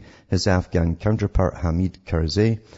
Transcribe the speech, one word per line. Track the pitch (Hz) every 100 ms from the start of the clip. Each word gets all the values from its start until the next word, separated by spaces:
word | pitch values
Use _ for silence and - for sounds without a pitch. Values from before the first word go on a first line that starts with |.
| - - _
his | 92 101
Afghan | 90 - 87 85 82
counterpart | 104 107 101 - 92 -
Hamid | 87 82 92 - -
Karzai, | 82 80 90 110 110 -